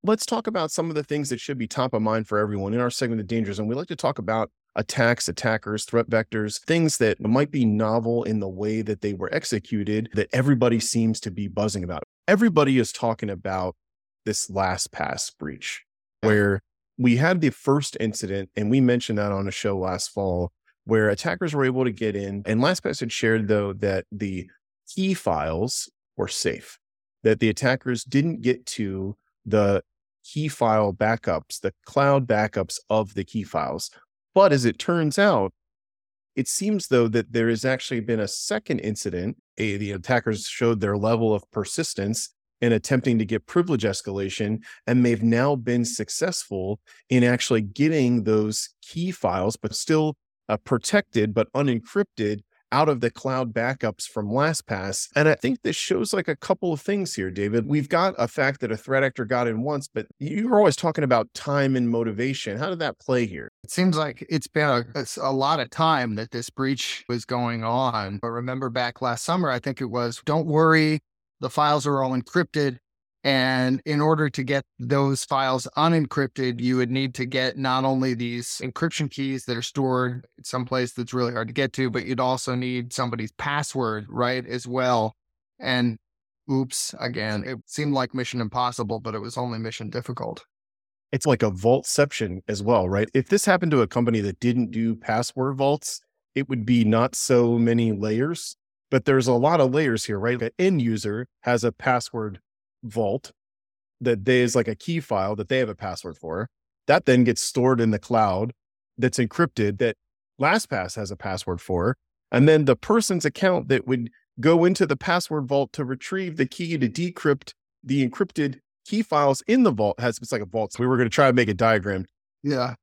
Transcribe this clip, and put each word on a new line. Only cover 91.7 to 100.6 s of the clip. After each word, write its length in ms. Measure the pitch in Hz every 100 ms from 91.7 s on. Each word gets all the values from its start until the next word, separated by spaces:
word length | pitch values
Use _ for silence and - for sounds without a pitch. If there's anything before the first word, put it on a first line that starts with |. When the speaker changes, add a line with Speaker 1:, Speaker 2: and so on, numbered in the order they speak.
| 131 - - 143 - 107 90 -
Speaker 1:
as 160 | 104
well, 260 | 101 120 92
right? 200 | 98 110
If 160 | 135 123
this 160 | 202
happened 280 | - 185 175
to 100 | 143
a 60 | 107
company 320 | 123 120 113
that 180 | 101 87
didn't 320 | 120 123 113
do 240 | 104 113
password 640 | 113 - 110 120 - 131 135
vaults, 440 | 139 151 - - _ _ _ -
it 120 | 139
would 160 | 127
be 200 | 107 120
not 320 | 107 113 127 -
so 420 | - 127 120 117
many 320 | 117 117 113
layers, 640 | 101 107 110 143 170 - - _ _ _
but 160 | 135
there's 220 | 127 135 123
a 60 |
lot 280 | 120 139 170
of 140 | 131
layers 300 | 139 151 113
here, 160 | - 101
right? 180 | 113 123
The 140 | 117 -